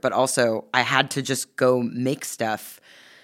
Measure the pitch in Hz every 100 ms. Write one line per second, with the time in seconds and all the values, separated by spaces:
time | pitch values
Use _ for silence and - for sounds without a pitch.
0 | 127 98 131 - 120 113 - 127 120 135
1 | 139 143 131 131 - - 127 127 117 120
2 | 127 151 - - 113 107 - - - -
3 | - -